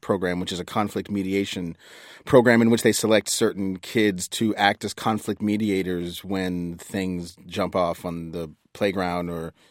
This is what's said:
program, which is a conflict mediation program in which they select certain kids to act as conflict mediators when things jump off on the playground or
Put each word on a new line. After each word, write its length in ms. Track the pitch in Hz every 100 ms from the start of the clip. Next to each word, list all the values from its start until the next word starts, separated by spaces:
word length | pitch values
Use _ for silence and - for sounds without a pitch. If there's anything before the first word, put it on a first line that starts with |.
program, 400 | - 98 90 90
which 100 | 90
is 100 | 90
a 40 |
conflict 460 | 87 113 104 107 -
mediation 680 | 101 95 98 101 98 85 82 - - - -
program 380 | - 131 120 117
in 80 | 113
which 100 | 117
they 120 | 113
select 360 | 104 110 107 -
certain 480 | - 110 92 95 92
kids 520 | - 120 107 90 -
to 280 | - 110 101
act 260 | 101 -
as 120 | 104
conflict 480 | - 117 107 - 101
mediators 800 | 104 107 107 95 92 90 87 87
when 540 | 95 95 92 87 87 85
things 580 | - 98 92 90 85 -
jump 320 | - 101 90 98
off 300 | 87 85 90
on 240 | 85 82
the 200 | 85 82 76 _
playground 560 | - 101 95 90 87 87
or 240 | 85 82 - _